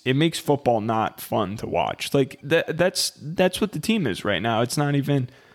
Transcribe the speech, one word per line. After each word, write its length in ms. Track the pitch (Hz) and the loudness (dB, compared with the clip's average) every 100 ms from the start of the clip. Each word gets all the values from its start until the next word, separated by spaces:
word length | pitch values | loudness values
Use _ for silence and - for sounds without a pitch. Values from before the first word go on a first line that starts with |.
| 127 | 0
it 100 | 135 | 2
makes 220 | 165 - | 2 0
football 440 | - 143 131 117 | 0 2 2 0
not 380 | 107 110 107 - | 0 0 -2 -4
fun 380 | - 110 101 101 | -4 -2 -2 -4
to 80 | - | -4
watch. 480 | 85 58 - - | -2 -2 -4 -2
Like, 240 | 139 139 - | 0 0 -4
that, 340 | 143 165 - 156 | 0 0 0 0
that's, 340 | 180 - - - | 0 0 -4 -6
that's 400 | 143 175 185 - | -6 2 2 2
what 120 | 202 | -2
the 80 | - | -2
team 260 | - 220 143 | -2 0 0
is 180 | 87 | -2
right 160 | - 92 | -2 0
now. 220 | 113 113 | 0 0
It's 160 | 120 - | 0 0
not 160 | 147 | 0
even, 380 | 143 139 143 127 - - | 0 2 0 -2 -8 -20